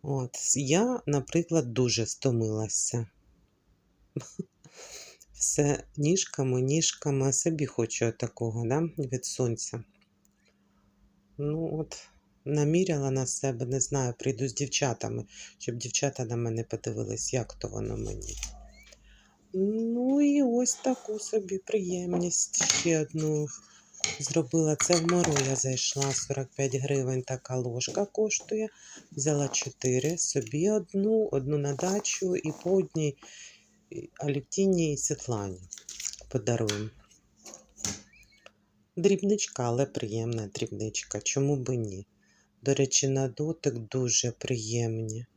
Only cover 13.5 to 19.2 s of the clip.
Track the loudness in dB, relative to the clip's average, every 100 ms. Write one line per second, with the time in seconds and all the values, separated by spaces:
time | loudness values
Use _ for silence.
13.5 | 0 -2 0 2 2 0 0 -2 0 -2
14.5 | -2 -2 0 0 0 -4 -4 -8 -14 -20
15.5 | -10 -8 -6 -4 0 0 -2 -2 0 0
16.5 | -2 -4 -4 -4 -4 -4 -4 -2 -2 -4
17.5 | -8 -8 -6 -4 -4 -6 -8 -10 -10 -12
18.5 | -14 -20 -20 -20 -20 -20 -20